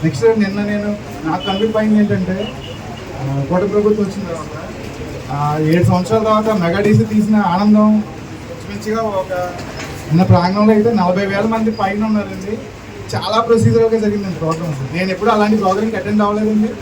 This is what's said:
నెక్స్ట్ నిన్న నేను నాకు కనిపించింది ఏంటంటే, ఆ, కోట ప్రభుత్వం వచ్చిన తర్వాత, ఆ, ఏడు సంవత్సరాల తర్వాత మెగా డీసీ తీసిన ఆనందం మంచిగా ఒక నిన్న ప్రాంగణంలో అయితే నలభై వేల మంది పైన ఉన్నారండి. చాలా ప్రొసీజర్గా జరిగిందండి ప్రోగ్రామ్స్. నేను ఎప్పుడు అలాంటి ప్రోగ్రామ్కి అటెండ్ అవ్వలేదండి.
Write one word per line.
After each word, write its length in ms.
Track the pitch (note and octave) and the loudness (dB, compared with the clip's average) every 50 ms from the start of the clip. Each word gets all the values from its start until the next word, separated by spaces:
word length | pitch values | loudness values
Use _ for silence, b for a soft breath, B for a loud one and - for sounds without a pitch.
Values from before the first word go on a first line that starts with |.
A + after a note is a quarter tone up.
| D3 | 0
నెక్స్ట్ 220 | E3 - - A3+ | -2 -2 2 2
నిన్న 380 | A3+ A3+ G#3+ G#3 G3 G3 G#3 G#3 | 4 4 4 0 0 0 -2 -2
నేను 340 | G#3 G#3 G#3 G#3 G#3 G#3 G#3 - - G#3+ - D4 | -2 -2 -2 -2 -4 -4 -6 -8 -12 -12 -8 -6
నాకు 200 | D#3+ F#3 F#3 F#3+ | -4 -4 -4 -2
కనిపించింది 540 | G3 F#3+ G3 A3 A3 G#3+ G#3+ G#3+ G#3+ G#3+ G#3+ | -4 -2 0 0 0 0 0 2 4 4 4
ఏంటంటే, 540 | G#3 G3 G3+ F#3+ F3+ F3+ F#3+ G3 G#3+ A#3+ B3+ - - - - - - - - - - - - | 4 2 2 0 0 -2 -4 -4 -6 -8 -10 -12 -12 -12 -12 -12 -12 -12 -12 -12 -12 -12 -10
ఆ, 300 | - C3+ C3+ C#3 C#3 C#3 - | -8 -6 -4 -2 -2 -2 0
కోట 100 | F3 F#3 | 0 0
ప్రభుత్వం 460 | G3 G3+ F#3+ G#3 G#3 G#3+ G#3+ G#3+ G3+ | 0 2 2 2 2 2 2 2 0
వచ్చిన 200 | F3+ - G3+ F#3+ | -2 -4 -6 -6
తర్వాత, 380 | F3 E3+ D#3+ D3+ C#3+ - - - - - - - - - - - - - - - - | -6 -8 -8 -10 -10 -12 -12 -10 -10 -12 -10 -12 -12 -10 -10 -12 -10 -10 -12 -10 -8
ఆ, 260 | C3+ C#3+ D3 D3 D3+ D#3 | -4 -2 0 0 0 0
ఏడు 260 | D#3 D#3 E3 F3+ F3 | 2 2 4 4 4
సంవత్సరాల 400 | F3+ F#3 F3+ F#3 F#3 A3 A3 G#3+ | 4 2 2 2 2 0 2 2
తర్వాత 260 | A3 G#3+ G#3+ G#3+ A3 | 2 2 2 2 2
మెగా 300 | G#3+ G3 E3+ E3+ E3+ G3+ | 0 2 0 0 0 2
డీసీ 240 | G#3 G#3 G#3+ G#3+ A3+ | 2 4 4 4 4
తీసిన 320 | G#3+ G#3+ G#3+ G#3+ G#3 G#3+ | 4 2 0 2 4 2
ఆనందం 640 | G#3 G3+ F3 E3+ F3+ G#3 G#3+ G#3+ G#3+ G#3+ G#3+ G#3+ G#3+ | 2 2 2 0 2 4 4 6 6 6 4 4 2
మంచిగా 1000 | G#3 - - - - - - - - - - - - - G3+ G3+ - G#3+ G#3+ A3+ | 0 -4 -8 -12 -12 -14 -14 -14 -14 -14 -14 -14 -12 -10 -10 -8 -6 -4 -4 -2
ఒక 320 | A3+ A3 G3+ F#3+ F#3 F#3 F#3 F3+ F3+ F3+ F3+ - - - - - - - - - - - | -2 -2 -2 -4 -4 -4 -4 -4 -4 -6 -8 -10 -12 -12 -12 -12 -12 -10 -12 -12 -6 0
నిన్న 120 | D3 E3+ F#3 | 2 2 6
ప్రాంగణంలో 500 | - F#3 F3+ F3 F3+ F#3+ G3+ G#3+ G#3+ A3 | 6 6 4 4 2 2 4 4 6 6
అయితే 200 | G#3 G#3 A#3 A#3 | 6 4 4 2
నలభై 320 | G3+ F3 F3 F3+ F#3+ G3+ | 2 2 2 2 0 0
వేల 160 | G3 G3 G3+ | 0 0 0
మంది 300 | G#3 A3 A3 A3 A3 A3 | 0 0 0 0 0 -2
పైన 340 | G#3+ - G3+ F#3+ G#3 G#3 G#3+ | 0 0 -2 -2 -2 -2 0
ఉన్నారండి. 520 | A3 G#3+ G#3 G3+ G3 F#3+ F#3+ F#3 G3+ A3 - - - - - - - - - - - - | 0 0 0 -2 -4 -8 -10 -8 -8 -8 -8 -10 -14 -16 -16 -16 -16 -14 -14 -12 -8 -8
చాలా 260 | F#3+ F3 F#3+ G#3+ A3+ | -6 -4 0 0 0
ప్రొసీజర్గా 580 | A#3 A#3 A#3 A3+ - A3 A3+ A3+ A3+ A3+ A3 A3 | 2 4 4 4 4 4 4 4 4 4 2 2
జరిగిందండి 360 | G#3 G#3 G#3 G#3 G3 F#3+ E3+ | 0 0 0 -2 -4 -4 -4
ప్రోగ్రామ్స్. 580 | C#3 D#3+ D#3+ D#3+ D#3+ E3+ E3 D3 C3+ C3+ B2+ D3 | -4 -2 -4 -2 -4 -4 -6 -6 -6 -6 -6 -4
నేను 180 | F3 F#3 F#3+ | -4 -2 -2
ఎప్పుడు 180 | F#3 F3+ G3+ A#3 | -2 0 2 2
అలాంటి 280 | A3+ G#3+ G#3 G#3 A3 G#3 | 4 4 4 4 2 2
ప్రోగ్రామ్కి 400 | F#3+ F#3 F#3 G3+ A3 A3 A3 F#3+ | 2 2 2 2 0 -2 -2 -4
అటెండ్ 240 | F3+ G3+ G#3 G#3 | -4 0 2 2
అవ్వలేదండి. 460 | G#3 G3+ G#3 G#3+ G#3+ G#3+ G#3+ G#3+ G#3+ A3+ - - | 2 2 2 0 0 2 2 2 0 0 -2 -8